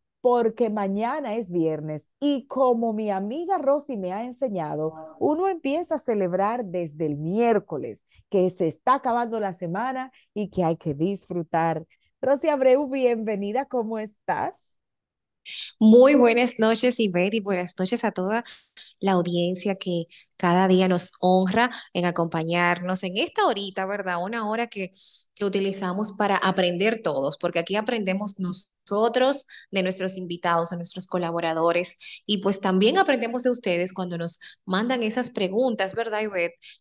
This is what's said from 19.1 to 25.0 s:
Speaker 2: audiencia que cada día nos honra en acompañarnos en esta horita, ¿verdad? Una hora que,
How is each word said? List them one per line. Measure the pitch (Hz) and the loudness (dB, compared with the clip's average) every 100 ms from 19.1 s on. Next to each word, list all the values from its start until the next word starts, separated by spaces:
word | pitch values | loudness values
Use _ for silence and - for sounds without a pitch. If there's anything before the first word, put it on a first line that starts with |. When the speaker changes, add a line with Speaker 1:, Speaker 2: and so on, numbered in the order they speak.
Speaker 2:
audiencia | 185 175 175 175 185 202 190 | 2 2 0 0 -2 -4 -4
que | 190 170 170 - _ - | -4 -4 -6 -14 _ -2
cada | 180 180 190 | 2 4 4
día | 185 185 | 4 4
nos | 180 - - | 2 0 2
honra | 185 185 185 202 247 - - | 4 4 4 2 0 -2 -8
en | 180 175 | -2 -2
acompañarnos | 175 165 165 160 175 175 175 180 185 | 0 -2 -2 -2 2 2 2 -2 -4
en | 190 190 | -4 -4
esta | 339 - 381 | -2 0 0
horita, | 202 196 196 190 | 0 -4 -6 -6
¿verdad? | 202 190 175 | -4 -4 -4
Una | 185 233 214 | -4 -4 -4
hora | 220 233 | -4 -4
que, | 208 185 - | -6 -10 -12